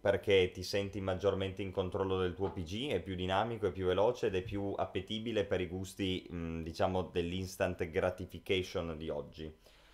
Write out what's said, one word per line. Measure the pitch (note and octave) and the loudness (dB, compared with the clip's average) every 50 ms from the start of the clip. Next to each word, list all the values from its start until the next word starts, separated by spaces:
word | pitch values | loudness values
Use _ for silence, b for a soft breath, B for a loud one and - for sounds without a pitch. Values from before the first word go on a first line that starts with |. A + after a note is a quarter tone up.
perché | - G#2 F#2+ F#2 - - G2 F#2+ F#2 F2+ | 2 2 2 2 4 6 6 6 6 6
ti | - - F2+ | 2 -4 -6
senti | - - G2+ G2 G2 F#2 G#2 | -2 -2 -2 -2 -2 -4 -4
maggiormente | F#2+ F#2+ F#2 F2+ F#2 G2 F#2+ F#2+ G2 F#2+ F#2 - G2+ | -2 -2 0 2 2 2 2 2 0 -2 -4 -4 -6
in | F#2+ | -4
controllo | F#2 G2 F#2 F2+ F2+ F#2+ F#2+ F#2+ F#2+ F#2 | -2 -2 -2 0 0 0 0 2 2 2
del | F#2 F2+ E2+ | 2 0 0
tuo | F2 G2 F2+ | -2 -2 -2
P | - F#2+ E2+ | -2 -4 -6
G, | D#2 F#2 A2 C3 D3 | -6 -6 -4 -2 0
è | A#2+ F#2 | -2 -2
più | E2+ G2 F#2 | -2 -2 -4
dinamico, | F2+ F2+ F#2 F#2+ G2 A2 A#2 A#2 G#2+ G2+ F#2+ | -2 0 2 2 2 2 0 0 0 0 0
è | |
più | F2 F#2+ F#2 | 0 2 2
veloce | F2+ F2+ F#2 G2+ A#2 B2 - - | 4 6 6 6 4 4 2 2
ed | A2+ F#2+ | 0 2
è | F#2 F2+ | 0 -2
più | - G2+ G2+ G2+ G2 G2 | -2 -2 -2 -2 -2 -2
appetibile | - F2+ - - G2 F2+ - A2 A2 A2 A#2 A2+ G#2+ G2 | -2 -2 -2 -2 -4 -4 -4 -6 -4 -4 0 0 0 2
per | G2 G2 F2+ | 2 2 0
i | F2+ E2 | 0 0
gusti, | F2+ F#2 F#2+ F2+ - - G2+ F#2 F#2 F2+ - - E2+ | -4 -6 -6 -6 -4 -2 0 0 0 0 -2 -6 -6
mm, | E2+ E2 E2 E2 E2 D#2+ | -4 -4 -4 -4 -4 -4
diciamo, | E2 E2 - G2+ F#2 F#2 F#2 F2+ | -4 -2 0 2 2 2 2 0
dell'instant | - - F2+ E2+ E2+ F2+ F#2+ F#2+ F#2 - - G2 F2+ F2 - F#2+ E2 | 0 0 -2 0 0 -2 -4 -4 -4 -2 0 0 0 0 -2 -4 -2
gratification | D#2+ F#2 F2+ F#2 - - F#2 - - F2 - - G2+ F#2 F2+ - - F#2+ E2+ E2+ D#2+ | 0 2 2 2 0 0 -6 -10 -10 -6 -2 0 0 0 0 0 -2 -4 -2 -4 -4
di | D2+ D#2+ D#2 | -6 -6 -4
oggi. | D2+ D2 C#2 - - - D#2 D2+ D2+ - b b b b b b | -4 -4 -6 -8 -10 -10 -10 -10 -12 -14 b b b b b b